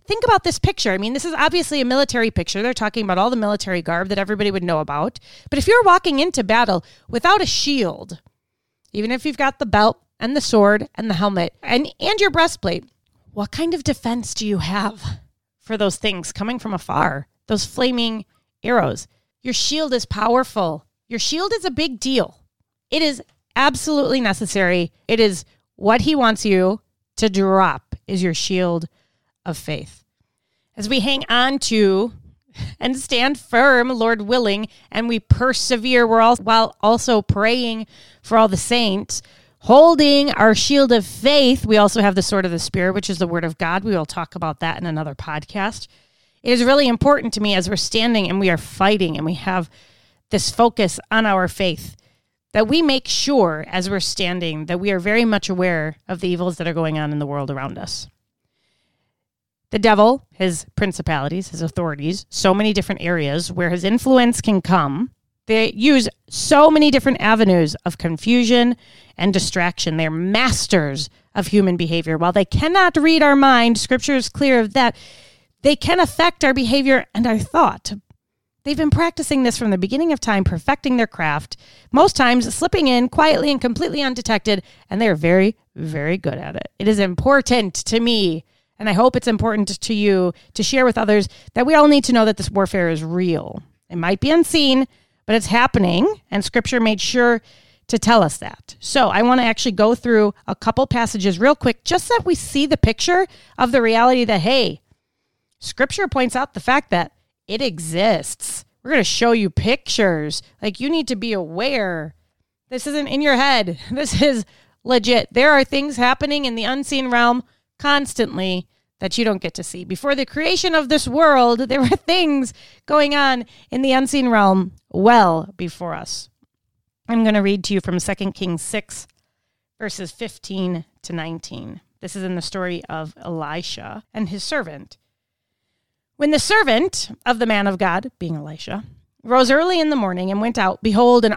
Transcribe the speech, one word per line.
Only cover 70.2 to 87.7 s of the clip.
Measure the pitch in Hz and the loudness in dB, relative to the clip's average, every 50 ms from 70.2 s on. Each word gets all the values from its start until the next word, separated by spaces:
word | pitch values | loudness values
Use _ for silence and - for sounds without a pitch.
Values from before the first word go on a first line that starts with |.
| 170 185 202 220 254 254 208 - - - - 180 156 143 135 139 147 - _ _ _ _ _ | -4 -2 0 0 0 0 0 -2 -2 0 0 0 0 0 -4 -6 -10 -10 _ _ _ _ _
of | 202 185 - | -6 -6 0
human | - 208 190 185 175 | 2 2 2 2 0
behavior. | 175 175 160 170 170 165 160 160 160 | 0 -2 -2 -2 -4 -2 -2 -2 0
While | 165 175 180 | 0 0 2
they | 208 190 | 0 0
cannot | - - - - 320 349 392 370 349 - | 0 0 -2 0 2 2 4 4 4 2
read | 320 285 320 320 320 302 | 2 2 4 4 4 4
our | 294 285 | 4 4
mind, | 277 269 269 262 240 233 233 233 214 | 6 6 6 6 6 4 2 2 0
Scripture | - - 254 254 - - 285 | 0 -2 -2 -2 0 0 -2
is | 262 240 - | -2 -2 -4
clear | - - 285 277 262 240 | -4 -2 0 2 4 2
of | 226 214 202 | 2 2 0
that, | 269 254 233 - - - - - - - - _ _ _ _ _ _ - | 2 2 2 0 -4 -16 -20 -20 -20 -20 -20 _ _ _ _ _ _ 0
they | - 196 | 0 0
can | - - - 339 359 | 2 0 0 2 2
affect | 339 - - - 320 349 339 - - | 2 0 0 0 0 0 0 0 0
our | 269 262 | 0 2
behavior | 262 262 220 247 277 269 269 269 254 - - _ | 0 0 0 0 0 2 2 2 2 0 -4 _
and | 208 233 | -2 -2
our | 240 220 214 | 0 0 -2
thought. | 202 - - 320 320 202 - - _ - 208 202 _ _ _ _ _ _ _ _ _ _ _ _ _ | -2 -2 2 2 2 2 0 -4 _ -12 -14 -14 _ _ _ _ _ _ _ _ _ _ _ _ _
They've | 277 294 | -6 -2
been | 294 320 302 | 0 0 2
practicing | 277 302 339 339 - - 311 - 302 269 254 | 2 2 2 0 -2 -4 -4 -2 0 0 0
this | 240 226 - | 0 0 0
from | 247 220 | -2 -2
the | 196 185 | 0 0
beginning | 185 196 233 277 330 339 302 | -2 -2 -2 -2 0 0 -2
of | 254 | -2
time, | - - 214 196 190 | -2 -2 0 0 0
perfecting | - - 165 - - 277 - - 285 254 | 0 -2 -2 -2 -2 -2 -2 0 -2 0
their | 240 226 | 0 0
craft, | - - - 170 156 147 151 - - - - - - - _ _ _ - | -2 -4 -4 -4 -2 -2 -4 -6 -10 -18 -20 -20 -20 -20 _ _ _ 2
most | - 330 403 - | 4 4 4 4
times | - 269 240 247 247 233 240 - | 2 2 4 4 2 0 -2 -4
slipping | - 311 349 - 381 311 269 | -4 -4 -2 0 0 2 2
in | 254 240 247 254 | 2 2 2 0
quietly | - - 302 311 302 277 - 294 | 2 2 4 4 4 2 2 0
and | 285 262 | -2 -2
completely | - 247 233 - 311 339 320 294 285 | -2 -4 -4 -2 -4 -4 -4 -4 -4
undetected, | 269 254 233 240 - 226 202 - 214 208 190 - - - _ _ _ | -4 -4 -6 -4 -2 -2 -2 0 0 -2 -2 -2 -10 -20 _ _ _
and | - 196 | -4 0
they | 233 220 | 2 2
are | 180 | 2
very, | 151 151 165 175 190 190 208 220 - _ _ _ | 2 2 4 4 4 4 2 0 -4 _ _ _
very | - 151 156 151 143 143 151 175 190 | -12 -10 -8 -8 -6 -4 -4 -4 -4
good | 175 - 123 - | -4 -6 -6 -6
at | - - - | -10 -10 -12
it. | - - - _ _ | -12 -12 -12 _ _
It | - 202 | 0 0
is | 220 202 | 2 2
important | 202 190 180 160 - 262 277 277 254 - 247 247 214 185 | 2 0 0 0 2 4 4 4 4 2 0 0 0 -2